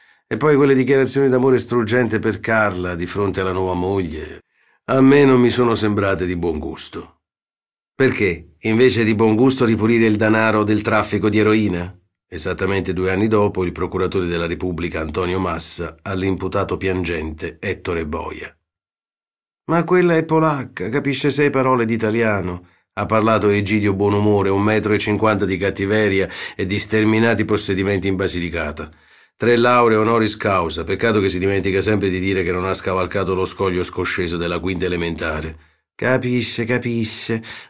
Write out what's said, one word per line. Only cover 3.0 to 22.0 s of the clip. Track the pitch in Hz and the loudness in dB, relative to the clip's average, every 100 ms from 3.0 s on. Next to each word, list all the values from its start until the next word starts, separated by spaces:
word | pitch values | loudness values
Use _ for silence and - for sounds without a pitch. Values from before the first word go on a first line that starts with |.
| 87 | -6
fronte | 98 101 95 | -4 -2 -2
alla | 95 | -2
nuova | 92 92 | -2 -2
moglie, | 90 92 98 87 78 78 - _ _ _ _ - | -2 -2 -2 -4 -6 -12 -14 _ _ _ _ -2
a | 131 | 4
me | 135 143 | 6 8
non | 139 127 | 6 6
mi | 120 | 4
sono | 120 120 | 4 2
sembrate | 107 107 104 101 95 90 | 2 0 0 0 -2 -2
di | 87 | -2
buon | 85 76 | -4 -4
gusto." | 76 76 - - - _ _ _ _ _ _ _ _ - | -6 -10 -12 -14 -16 _ _ _ _ _ _ _ _ 0
Perché, | 131 - 101 82 - _ | 0 2 0 -2 -10 _
invece | 113 110 127 110 | 0 4 4 4
di | 110 | 2
buon | 107 113 110 | 4 4 4
gusto, | 131 131 | 4 4
ripulire | 117 107 110 117 113 | 2 2 2 4 4
il | 107 | 4
danaro | 107 110 110 107 | 2 4 4 2
del | 104 107 | 2 0
traffico | 107 107 101 104 107 | 0 0 0 0 0
di | 104 | 2
eroina? | 107 110 104 87 90 - _ _ _ | 4 2 2 -2 -6 -14 _ _ _
Esattamente | 85 92 90 95 98 90 | -10 -6 -4 -2 -2 -2
due | 90 92 | -2 -2
anni | 95 110 | 0 2
dopo, | 107 104 95 | 2 2 0
il | 90 | -4
procuratore | 85 90 92 92 98 87 | -4 -4 -2 -2 -2 -2
della | 85 85 | -2 -4
Repubblica | 85 92 82 85 80 | -4 -6 -4 -4 -6
Antonio | 78 78 90 92 | -6 -4 -2 -2
Massa | 92 82 - - 82 - | -4 -6 -8 -10 -10 -10
all'imputato | - 95 95 92 95 101 90 85 | -8 -4 -2 -2 -2 -2 -2 -2
piangente | 95 92 85 82 78 78 85 - | -2 -2 -4 -6 -6 -8 -12 -10
Ettore | 104 90 - 85 | -8 -8 -6 -6
Boia. | 78 78 78 78 - _ _ _ _ _ _ _ _ _ _ _ - | -6 -8 -8 -12 -14 _ _ _ _ _ _ _ _ _ _ _ -2
"Ma | 165 | 0
quella | 165 180 175 160 | 2 4 4 2
è | |
polacca, | 160 160 156 143 113 - 90 | 2 2 2 0 -6 -8 -4
capisce | 143 139 131 143 | -2 -2 -2 0
sei | 139 143 | 2 2
parole | 135 131 127 | 2 2 2
di | 113 | 0
italiano", | 113 | 0